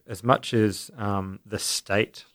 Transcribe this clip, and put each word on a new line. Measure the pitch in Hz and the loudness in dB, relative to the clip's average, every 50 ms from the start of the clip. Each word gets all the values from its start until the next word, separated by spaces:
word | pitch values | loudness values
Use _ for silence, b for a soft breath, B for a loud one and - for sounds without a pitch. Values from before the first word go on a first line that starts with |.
| _ - | _ -12
as | 110 92 113 | -10 -4 2
much | 123 135 139 - - - | 2 2 2 2 0 2
as, | 113 107 107 95 - - - - 120 | 4 4 4 2 -2 -8 -12 -10 -6
um, | 107 101 101 98 95 95 95 - - | -4 -2 -2 -2 -2 -4 -8 -12 -12
the | 104 107 95 | -8 -6 -6
state | - - - - - - 98 104 113 - - - - _ - | -4 -2 -4 -4 -2 0 2 2 2 0 -2 -12 -20 _ -10